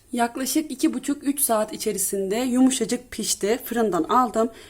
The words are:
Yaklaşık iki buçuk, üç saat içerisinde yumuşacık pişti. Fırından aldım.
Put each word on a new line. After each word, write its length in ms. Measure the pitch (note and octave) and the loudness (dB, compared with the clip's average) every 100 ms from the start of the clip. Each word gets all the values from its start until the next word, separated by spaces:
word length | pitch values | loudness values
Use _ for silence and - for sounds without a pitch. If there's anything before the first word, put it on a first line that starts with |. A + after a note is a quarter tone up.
| _ | _
Yaklaşık 600 | A#3+ A#3 C4 C4 D#4 D#4 | -2 -2 -2 -2 -2 -2
iki 220 | B3+ D#4+ | 0 0
buçuk, 340 | A#3+ - C#4+ C#4 | 0 -4 -2 -2
üç 140 | C#4 | -2
saat 320 | - A3 G#3+ | 0 2 0
içerisinde 640 | G#3+ G#3+ F#3+ - G3 F#3+ A3 | -4 -4 -2 -2 -2 -2 -2
yumuşacık 760 | C4 B3 C4 C4 A3 B3 - | 2 4 4 4 -2 -2 -4
pişti. 480 | - G#3 - G3 B3 - | -6 -4 -2 0 -2 -2
Fırından 380 | A#3 A3 F3 | 0 0 0
aldım. 460 | - A#3+ B3 F3+ E3 - | 2 2 4 2 -2 -4